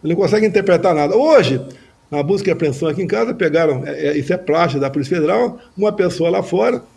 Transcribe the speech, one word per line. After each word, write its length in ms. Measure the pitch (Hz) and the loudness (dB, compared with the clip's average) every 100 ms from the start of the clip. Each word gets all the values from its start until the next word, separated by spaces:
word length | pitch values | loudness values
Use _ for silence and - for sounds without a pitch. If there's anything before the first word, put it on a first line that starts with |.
não 120 | 156 175 | -2 0
consegue 300 | 190 208 214 | 2 2 2
interpretar 480 | 196 196 175 190 | 2 2 2 4
nada. 240 | 156 147 208 | 2 2 2
Hoje, 420 | 302 294 131 131 - - - _ _ | 6 4 4 -2 -6 -18 -20 _ _
na 100 | 147 | -4
busca 280 | 143 196 196 | -2 -2 -2
e 40 | |
apreensão 340 | 165 156 135 165 | -2 -2 -2 -4
aqui 140 | 151 | -4
em 60 | 190 | -4
casa, 260 | 208 233 | -2 -2
pegaram, 500 | - 170 156 160 135 | -2 0 2 0 0
é, 260 | 147 147 147 | -6 -4 -2
é, 80 | 151 | -2
isso 140 | 131 | -2
é 60 | 180 | -4
praxe 420 | - 160 170 139 | 0 0 0 0
da 120 | 139 | -2
Polícia 240 | 143 131 175 | -4 -2 -2
Federal, 440 | 151 208 240 240 - - | 0 0 -2 -4 -18 -4
uma 160 | 208 | -2
pessoa 380 | 208 180 175 165 | 0 -2 0 0
lá 140 | 190 | 0
fora 400 | - 180 233 240 - | -2 0 0 -2 -8